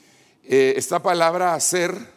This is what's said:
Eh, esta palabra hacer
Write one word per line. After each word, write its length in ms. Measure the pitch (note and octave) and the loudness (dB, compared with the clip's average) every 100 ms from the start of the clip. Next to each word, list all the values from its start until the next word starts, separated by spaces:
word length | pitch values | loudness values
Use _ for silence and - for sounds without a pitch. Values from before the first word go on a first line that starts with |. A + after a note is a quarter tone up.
| _ _ _ _ | _ _ _ _
Eh, 300 | - C3 C3 C3+ | 0 2 2 0
esta 240 | - F3 | -2 -2
palabra 540 | G3 E3+ E3 F3+ F3+ | 0 2 2 2 0
hacer 420 | D#3 - F3+ F3 F#3 A#3 | 0 -2 -2 -2 -6 -14